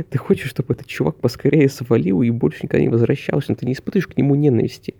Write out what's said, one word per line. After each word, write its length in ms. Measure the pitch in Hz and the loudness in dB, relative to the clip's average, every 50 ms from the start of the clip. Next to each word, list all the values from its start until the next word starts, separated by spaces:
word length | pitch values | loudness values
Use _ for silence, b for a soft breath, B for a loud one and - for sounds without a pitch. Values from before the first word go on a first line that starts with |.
| 165 - | -6 -4
Ты 80 | - 135 | -6 -6
хочешь, 300 | - - 196 185 - 127 | 0 0 0 0 -2 -10
чтобы 260 | - - 127 - - | -6 -6 -4 -4 -4
этот 120 | - - | -6 -6
чувак 300 | - - - 139 151 - | -12 -6 -4 -4 -4 -2
поскорее 520 | - - 120 - - - 139 - 160 139 135 | -2 -4 -4 -2 0 0 2 4 4 4 4
свалил 540 | - - 117 - 156 156 151 180 190 175 | 2 -2 -2 0 2 2 2 2 2 2
и 80 | 123 117 | 2 0
больше 300 | 117 117 - 151 - - | 0 0 -2 -2 -2 -4
никогда 200 | - - - - 143 | -6 -2 0 2 2
не 40 | - | 2
возвращался, 640 | 117 117 117 - 147 - - - - 147 - - | 2 2 2 2 0 -2 -2 -4 -4 -4 -2 -2
но 60 | 117 | -4
ты 100 | - 127 | -4 -2
не 60 | 120 | -6
испытываешь 340 | 131 - - - - 196 160 | -6 -6 -6 -4 -4 -4 -4
к 100 | - - | -4 -2
нему 200 | - 135 143 139 | 0 2 2 2
ненависти, 580 | 143 147 147 120 110 - - - - - - - | 4 4 2 2 2 0 -2 -4 -8 -14 -14 -14